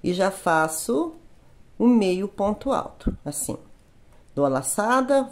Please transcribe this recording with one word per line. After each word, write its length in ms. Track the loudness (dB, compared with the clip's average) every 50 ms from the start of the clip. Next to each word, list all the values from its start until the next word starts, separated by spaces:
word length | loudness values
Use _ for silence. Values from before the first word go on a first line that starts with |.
e 120 | -2 -2 0
já 160 | 2 0 0
faço 840 | 0 -2 0 2 2 2 2 0 -2 -6 -4 -2 -2 -2 -2 -4 -8 -14 -20 -20 -20 -20 -20 -20 -20 -20 -20 -20 -4 2
um 100 | 4 4
meio 380 | 6 6 4 2 0 -2 -4
ponto 460 | -6 -4 -2 -2 -2 -2 -2 -2 -2
alto, 440 | -2 -2 -4 -6 -14 -6 -6 -6 -6 -6
assim. 360 | -10 -10 -8 -8 -6 -8 -8 -10 -12 -20 -20 _ _ _ _ -20 -20 -20 -20 -20 -20 -10 -2
Dou 100 | 0 0
a 40 | 0
laçada, 760 | 0 -2 -2 -2 -4 -2 0 2 2 2 2 2 2 2 2 0